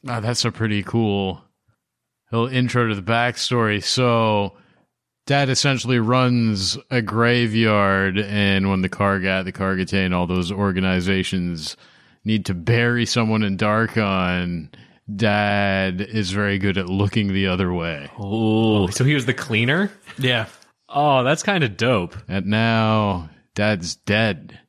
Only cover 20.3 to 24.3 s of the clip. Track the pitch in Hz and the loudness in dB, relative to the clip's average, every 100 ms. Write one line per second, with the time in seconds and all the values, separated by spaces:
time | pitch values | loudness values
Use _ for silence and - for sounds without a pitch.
20.3 | 120 107 - _ _ _ 127 147 135 123 | 0 -4 -12 _ _ _ 0 2 4 2
21.3 | 160 - 196 135 95 214 113 87 - - | 0 0 0 0 0 0 2 -2 -10 -6
22.3 | 98 95 107 117 113 110 110 104 92 78 | -4 -2 0 2 2 2 2 0 -2 -6
23.3 | - _ - 104 104 85 - - 104 113 | -18 _ -2 0 0 -4 -10 -2 0 2